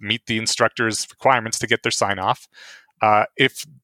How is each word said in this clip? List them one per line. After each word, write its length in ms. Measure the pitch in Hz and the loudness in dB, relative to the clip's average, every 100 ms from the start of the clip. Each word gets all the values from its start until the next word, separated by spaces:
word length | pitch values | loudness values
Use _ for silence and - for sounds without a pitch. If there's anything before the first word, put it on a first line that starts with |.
meet 240 | 104 113 - | -4 -4 -4
the 120 | 110 | -4
instructor's 680 | 107 - 113 - 113 104 - | -2 0 0 0 -2 -4 -8
requirements 480 | - 131 127 110 - | -2 2 2 0 -6
to 80 | - | -2
get 160 | 117 | -2
their 80 | 120 | -2
sign 280 | - 101 95 | -2 -2 -2
off. 280 | 98 131 - - - - _ - | -2 -4 -8 -20 -20 -20 _ -2
Uh, 240 | 107 107 - - | 2 4 2 0
if 280 | 135 - - - | 0 -2 -18 -20